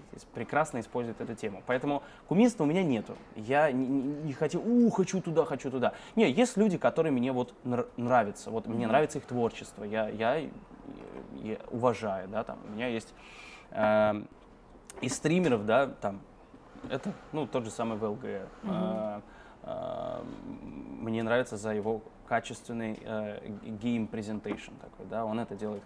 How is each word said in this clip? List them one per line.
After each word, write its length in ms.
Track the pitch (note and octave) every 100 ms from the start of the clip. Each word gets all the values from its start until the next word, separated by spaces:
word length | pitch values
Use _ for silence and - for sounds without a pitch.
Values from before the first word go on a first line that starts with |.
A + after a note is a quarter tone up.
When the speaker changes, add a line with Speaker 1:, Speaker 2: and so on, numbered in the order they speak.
| - - -
Speaker 1:
прекрасно 460 | - A2+ C#3+ - B2
использует 400 | G#2+ B2 A#2 G#2+
эту 140 | -
тему. 280 | A2+ G#2+ F#2+ -
Поэтому 360 | B2+ C#3+ C#3+ - - -
кумирства 360 | E3 A#3+ A3
у 20 | D3
меня 160 | F3+
нету. 340 | F3 A#2 G#2 G#2+ - -
Я 360 | G#2+ C#3 D#3
не, 140 | B2+ B2+
не, 160 | C#3 C3 D3
не 80 | D#3
хочу, 260 | C3 D3+ E3+
"У, 300 | G#3+ A#3+ A#3
хочу 300 | - F#3 F#3+
туда, 220 | F3 D#3
хочу 260 | D3+ C3+ C#3
туда". 220 | B2+ A#2 - -
Не, 160 | - G3
есть 280 | C3+ A#3+ -
люди, 180 | G#3+ E3+
которые 340 | B2 C#3 D#3+
мне 220 | C3 B2
вот 220 | B2+ B2 -
нр-, 240 | B2+ B2 A#2+ -
нравятся. 540 | A#2+ B2 G#2 G2 -
Вот 160 | A2+ A2
мне 180 | A2+
Speaker 2:
Мгм. 40 | A#2
Speaker 1:
нравится 300 | C3+ D3+ C#3+
их 60 |
творчество, 600 | - B2 A2+ - - -
я, 240 | G#2+ A2 G#2+
я, 300 | A2 A2+ D3+ D3 - - - - - - C2 - C2+
я 160 | G#2+ G#2+ -
уважаю, 580 | A#2+ B2 A2 A2 F#2+ F#2+
да, 160 | G#2+
там, 140 | A#2+ B2 -
у 40 |
меня 140 | G#2+ B2
есть, 260 | A2+ - - - - - - -
эм, 580 | - G#2+ G#2+ G#2+ G#2+ - - - - - - - -
из 140 | B2+
стримеров, 500 | - D3+ F3 E3+ A#2
да, 220 | G#2 A#2 C3+
там, 340 | - G#2 G2 - - - - - - -
это, 220 | C3+ G3+ - -
ну, 140 | D3+ C3
тот 180 | C3
же 60 | A2
самый 260 | - A2+ G#2+
В 80 |
Л 100 | G#2+
Г. 320 | G#2+ G#2+ G2+ F#2+ -
Speaker 2:
Мгм. 120 | G#3+
Speaker 1:
Э, 460 | F#3 A2 - G#2+ - - - - -
э, 600 | - - E2 G1+ G1+ - - - - - - - B1 -
мне 220 | A2+ A2+
нравится 340 | A2+ A#2+ B2+ G#2+
за 140 | G#2+
его 320 | G#2+ G#2 A2 - - -
качественный, 720 | A#2 - A#2+ - A#2 A2+ G#2+
э, 460 | A2 A2 G#2+ G#2 -
г-, 220 | G2+ A2+
гейм 360 | G#2+ A#2+ A#2 G#2+
презентейшн 680 | A2+ G#2 G#2+ G#2 G2 - -
такой, 260 | - - G2
да, 180 | G#2+
он 160 | A2+ A2
это 140 | A#2 G2+
делает 260 | G#2+ G#2